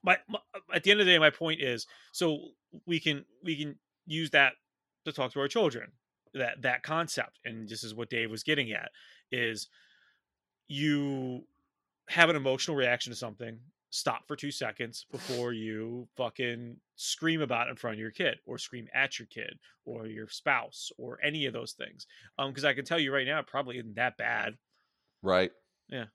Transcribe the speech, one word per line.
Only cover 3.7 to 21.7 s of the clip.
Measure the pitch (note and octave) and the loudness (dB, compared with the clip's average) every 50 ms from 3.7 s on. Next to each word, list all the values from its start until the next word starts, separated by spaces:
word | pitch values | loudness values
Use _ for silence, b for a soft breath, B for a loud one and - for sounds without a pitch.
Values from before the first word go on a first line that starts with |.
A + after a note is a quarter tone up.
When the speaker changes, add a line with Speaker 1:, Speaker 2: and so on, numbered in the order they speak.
| C#3+ - _ _ _ _ _ | -6 -12 _ _ _ _ _
Speaker 1:
use | E3+ D3+ D#3+ E3 D3 | -4 -2 -2 -2 4
that | - D3 C#3 C3 - _ _ _ _ _ _ _ _ _ _ | 6 6 6 6 4 _ _ _ _ _ _ _ _ _ _
to | D#3+ | -8
talk | C#3 - C3 B2+ - | -2 -2 -4 -2 0
to | C#3+ | -2
our | C#3 | -2
children, | C#3 - A#3 G#3 D#3 A#2+ A#2 A2+ - _ _ _ _ _ _ _ _ - | 0 2 4 4 4 2 -2 -10 -12 _ _ _ _ _ _ _ _ -6
that, | C3+ B2+ A#2+ - C#3 | -4 -4 -4 -4 -2
that | B2 B2+ B2 B2+ | 0 0 0 0
concept. | - - D#3 E3 E3+ - - - A2+ - _ _ _ | -2 -2 -2 -2 -2 -2 -4 -4 -4 -6 _ _ _
And | B2 A2+ A2+ A2+ G#2 | -10 -10 -10 -10 -10
this | A#2 A2 - | -10 -10 -10
is | A2 G#2+ | -10 -8
what | A2+ A#2 - | -8 -8 -4
Dave | B2 A#2 A2+ A2 | -2 -2 -2 -2
was | A2 A2 | -4 -6
getting | - - D#3 C#3+ B2+ A2 | 0 0 2 2 0 -2
at, | G#2+ - - - B B B B B B B B | -4 -6 -8 -8 B B B B B B B B
is | C3 B2 A#2+ A2+ A2+ G2+ - _ b b b b b b b b b b b b _ _ _ _ _ _ _ | -2 -2 0 -2 -2 -6 -10 _ b b b b b b b b b b b b _ _ _ _ _ _ _
you | _ C#3 C#3 C#3+ D3+ D3 C#3+ C#3+ C#3 C#3 C3+ C3 B2+ B2+ B2 - _ _ _ _ _ _ _ _ _ _ _ _ - | _ -4 0 2 2 2 2 0 -2 -2 -4 -4 -6 -6 -8 -12 _ _ _ _ _ _ _ _ _ _ _ _ -4
have | - F3 E3+ D#3+ | 4 6 6 6
an | E3 | 6
emotional | D3 C3+ C3+ C3 C3 - - D#3 | 2 2 0 0 2 0 -2 0
reaction | C#3 B2+ B2 B2 A#2+ - B2 | 2 2 2 2 0 -2 -8
to | A#2 | -8
something, | - B2+ A2+ G#2 G#2+ A#2+ A#2 A2+ A2+ B2 D3+ _ _ _ _ | -10 -10 -10 -10 -10 -12 -12 -12 -14 -18 -20 _ _ _ _
stop | - - - C3+ A2+ A#2 - - | -8 -4 -2 -2 -2 -4 -6 -10
for | D3+ | -10
two | C#3+ - C#3+ | -6 -6 -8
seconds | C#3 - C3+ A2+ G#2+ - A#2+ A2+ - - - _ | -6 -4 -6 -6 -4 -6 -8 -8 -8 -14 -14 _
before | - C3 - - B2+ A#2+ B2 A#2+ | -12 -10 -6 -4 -4 -2 -2 -2
you | A#2+ A2 A2 A2 A2 G#2+ A2 A#2 A#2+ B2 B2 - _ | -4 -4 -6 -6 -6 -6 -6 -6 -8 -10 -10 -12 _
fucking | - B2+ A2+ - - B2+ A#2+ A#2 A#2+ A#2+ A#2 A#2+ - _ _ _ | -4 -4 -4 -2 -2 -4 -4 -2 -6 -10 -12 -14 -18 _ _ _
scream | - - - - - D#3+ E3 E3 D#3+ | -8 -6 -6 -4 0 2 2 2 2
about | D3+ A#2+ A#2+ A2+ A#2+ | 0 0 0 0 0
it | - | -2
in | - | -4
front | - - A#2+ G#2+ | -6 -6 -6 -6
of | G#2+ | -6
your | A2 A2+ | -8 -10
kid | - - F#3 C#3 A2 - _ | -4 0 0 0 0 -2 _
or | - A#2+ B2 | -10 -10 -10
scream | - - - B2 A2+ - - | -10 -10 -10 -14 -12 -4 0
at | B2+ C3+ C3+ - - | 0 0 0 -2 -10
your | A2 | -12
kid | _ - A#2 A2+ - - _ b b b b _ | _ -12 -10 -10 -10 -12 _ b b b b _
or | A#2 A#2+ A#2 A2 | -12 -10 -10 -10
your | A2 A2 A2 A2 G#2+ | -10 -10 -10 -12 -12
spouse | - - _ D3+ C3+ A#2+ A#2 - - - - - - | -12 -4 _ 2 2 2 2 -4 -12 -12 -14 -12 -12
or | - C#3+ A#2+ B2 - | -12 -12 -12 -6 -2
any | - D3 D3+ D#3+ C#3+ | -2 -2 0 0 -2
of | B2+ | -2
those | A2+ A#2+ - - | -2 -4 -8 -8